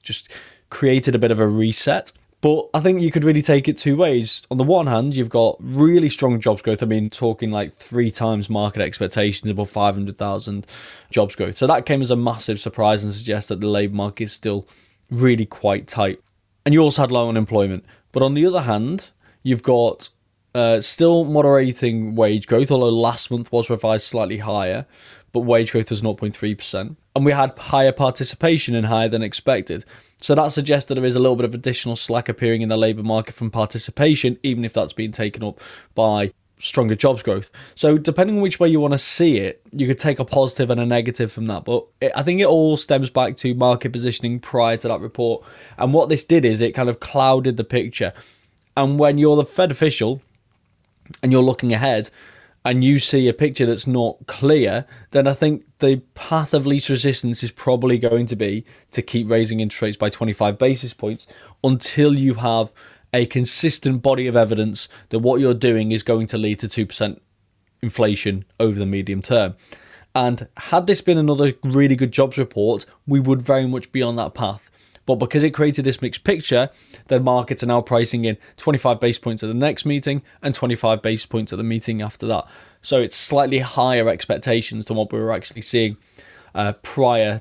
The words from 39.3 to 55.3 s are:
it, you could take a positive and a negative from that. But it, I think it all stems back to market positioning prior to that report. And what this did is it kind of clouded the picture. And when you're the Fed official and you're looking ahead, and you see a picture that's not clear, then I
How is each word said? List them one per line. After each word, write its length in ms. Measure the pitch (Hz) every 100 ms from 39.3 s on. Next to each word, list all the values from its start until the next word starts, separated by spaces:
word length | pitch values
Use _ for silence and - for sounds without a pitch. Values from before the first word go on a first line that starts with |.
| 113
it, 220 | 95 - _
you 140 | 139 127
could 120 | 131
take 200 | 156 139
a 60 | 127
positive 440 | 143 127 - 123
and 100 | 120
a 60 | 120
negative 480 | 120 120 120 113
from 140 | - 110
that. 180 | 90 -
But 200 | 120 - -
it, 140 | 139 -
I 80 |
think 160 | 147 180
it 60 | 196
all 320 | 160 156 151
stems 320 | - 139 131
back 260 | 131 117 135
to 160 | 127 123
market 360 | 123 123 127
positioning 480 | 120 123 - 120 120
prior 380 | - 127 117 117
to 100 | 120
that 140 | 107
report. 420 | 113 - 117 113 - - - -
And 160 | 127
what 140 | 156 151
this 160 | 147
did 220 | - 165 123
is 160 | 110
it 120 | 117
kind 140 | - 123
of 140 | 113
clouded 560 | - 139 131 131 127 113
the 80 | 107
picture. 480 | 123 107 - 90 - - _ _ _ _ 139
And 200 | 135 143
when 200 | 147 147
you're 180 | 151 147
the 80 |
Fed 280 | 143 - 185
official 500 | 135 156 - 113 135 _ _ _ _ _ _ _ _ - -
and 100 | 127
you're 120 | 131
looking 300 | 127 123 123
ahead, 360 | 110 135 110 107 - - - _ _
and 200 | 123 127
you 160 | 131 143
see 280 | - 139 123
a 60 |
picture 320 | 117 151 131 120
that's 220 | 120 131
not 400 | 127 117 - -
clear, 580 | - 139 151 101 107 - - -
then 180 | 139
I 60 | 139